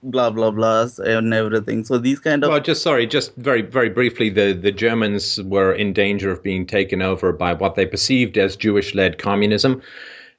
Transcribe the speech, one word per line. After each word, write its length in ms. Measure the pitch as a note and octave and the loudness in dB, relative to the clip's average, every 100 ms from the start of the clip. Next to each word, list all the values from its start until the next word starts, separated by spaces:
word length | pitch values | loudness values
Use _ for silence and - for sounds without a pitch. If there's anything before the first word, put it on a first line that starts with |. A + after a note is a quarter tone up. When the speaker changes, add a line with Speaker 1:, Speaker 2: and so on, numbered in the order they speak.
Speaker 1:
blah, 280 | C3 B2+ A#2 | -6 0 0
blah, 200 | A2 A2+ | 0 0
blahs 480 | G#2+ A2+ A2 A#2+ - | 2 2 2 0 -2
and 360 | G2 A2+ A2+ | -2 0 0
everything." 500 | A2 G#2+ A2 A2 A2+ | 0 0 -2 -2 -4
So 140 | A2 B2 | -2 0
these 200 | B2 C#3 | 0 -2
kind 240 | D#3+ D3 | 0 0
of 80 | D3 | 2
Speaker 2:
Well, 100 | D3+ | 0
just, 220 | C#3+ D#3 | 0 -2
sorry, 240 | E3+ C3+ A#2 | 0 0 0
just 300 | D3 - - | -2 -4 -6
very, 260 | B2 B2 | 0 0
very 280 | G2 B2+ A#2 | 0 0 0
briefly, 400 | G2 B2 - A2 | 2 0 0 0
the, 220 | G2 G2+ | 2 2
the 200 | F#2 G2 | 2 -2
Germans 680 | F#2 A2+ A#2 G#2+ G2+ F#2+ G#2 | 0 0 0 0 -2 -4 -4
were 300 | F#2+ G2 F#2+ | 0 2 2
in 200 | F#2+ G#2 | 2 0
danger 400 | F#2+ G2 G2+ F#2+ | 0 0 0 -2
of 100 | F#2 | -4
being 240 | G2 F#2 F#2 | -4 -4 -2
taken 360 | G#2 F#2+ F#2 | -2 0 -2
over 280 | F#2+ F#2 F#2 | -2 0 0
by 200 | F2 F2 | 0 -2
what 220 | E2 F#2+ G2+ | 0 0 0
they 100 | F#2 | -2
perceived 520 | - - B3+ B2 G#2+ | 0 0 2 2 2
as 180 | F#2+ - | 0 0
Jewish-led 640 | A2 G2+ G2 G2 F#2+ - | 2 2 2 2 0 0
communism. 640 | G#2 G2+ G#2 G#2 C3+ C3 - - - - - | -2 0 2 2 0 0 -6 -20 -20 -20 -20